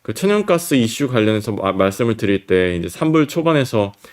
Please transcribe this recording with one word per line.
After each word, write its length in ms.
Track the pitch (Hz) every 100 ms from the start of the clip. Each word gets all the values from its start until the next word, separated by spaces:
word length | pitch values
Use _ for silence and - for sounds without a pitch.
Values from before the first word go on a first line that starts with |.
그 120 | -
천연가스 640 | 107 190 208 202 170 - 139
이슈 320 | 113 - 143
관련해서 420 | 123 107 107 107
마-, 200 | 101 98
말씀을 440 | 95 95 95 117 113
드릴 300 | 104 98 -
때 300 | 92 90 87
이제 120 | 87
삼 220 | - 160
불 160 | 160 147
초반에서 640 | 170 165 151 131 110 101 - -